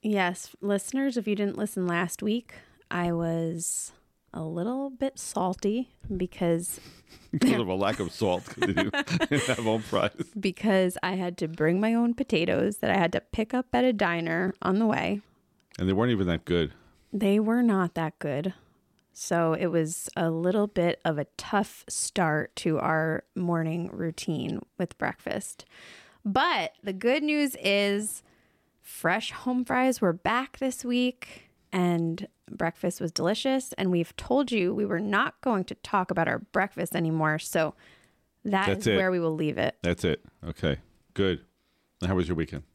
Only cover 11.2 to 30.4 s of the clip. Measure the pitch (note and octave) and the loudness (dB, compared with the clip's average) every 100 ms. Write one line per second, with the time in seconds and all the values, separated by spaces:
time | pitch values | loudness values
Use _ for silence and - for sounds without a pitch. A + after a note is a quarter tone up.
11.2 | F3+ F3+ D#3+ E3 D#3 F3+ G#3+ A#3 A#3+ A#3 | -4 -4 -6 0 2 4 2 2 2 0
12.2 | F#3 F3+ E3+ - G3 G#3 - G3 E3+ - | 0 2 2 2 2 0 2 4 2 0
13.2 | - - A3 B3 B3 B3 B3+ G#3+ F#3+ E3+ | -4 -4 -2 -2 0 2 2 2 0 0
14.2 | E3 E3 F#3 - - F#3+ A3 - - G3+ | 0 0 0 -2 0 2 2 2 0 -2
15.2 | - _ _ _ _ - F#2 F#2+ B2 A2 | -6 _ _ _ _ -2 2 4 4 2
16.2 | F2+ E2 - F2 D#2 - - _ _ G3 | 2 0 2 2 2 -4 -20 _ _ 0
17.2 | G3 G3+ G#3+ A#3 A#3+ G3 F3 - D#3+ - | 2 4 4 4 4 4 0 -2 -4 -4
18.2 | D3+ C3+ E3 - _ _ _ _ _ - | -4 -2 -4 -6 _ _ _ _ _ -14
19.2 | - E3+ E3 D#3+ F3+ E3 D#3 E3+ - - | -2 2 2 2 2 2 0 -4 -8 -2
20.2 | E3 E3 F3 G#3 G#3 - F3 - - D3+ | 0 2 2 2 2 2 2 2 -2 -2
21.2 | C#3+ - - G#3 - - - - - - | -4 -8 -2 -2 -2 -6 -10 -6 -4 0
22.2 | E3+ D3+ - - F3+ D#3 - D#3+ D#3+ D#3+ | 2 2 -2 -4 -2 0 2 0 0 -2
23.2 | - - F3 E3+ D#3+ E3 F3 - E3 E3 | -6 -6 -2 0 0 -4 -6 -6 -6 -4
24.2 | - D#3 - - - _ F3+ - - - | -4 -4 -2 -6 -8 _ -6 -4 -6 -4
25.2 | - - - - - - - - - _ | -6 -6 -6 -16 -20 -20 -20 -20 -20 _
26.2 | G#3+ G#3 D#4+ C#4 D#3+ - G3+ F#3+ A3 C#4+ | -2 2 2 2 -2 -6 -8 -2 2 2
27.2 | D4+ D4+ C#4+ - G3 G3+ G3+ G3+ G#3+ - | 2 2 0 0 2 4 4 0 -2 -8
28.2 | _ _ _ _ _ _ - - - G3 | _ _ _ _ _ _ -20 -4 0 0
29.2 | - - - B3+ B3 B3+ C4 A#3+ F#3+ E3+ | -2 -6 -2 -2 0 2 2 4 2 2
30.2 | - A#3 | 0 0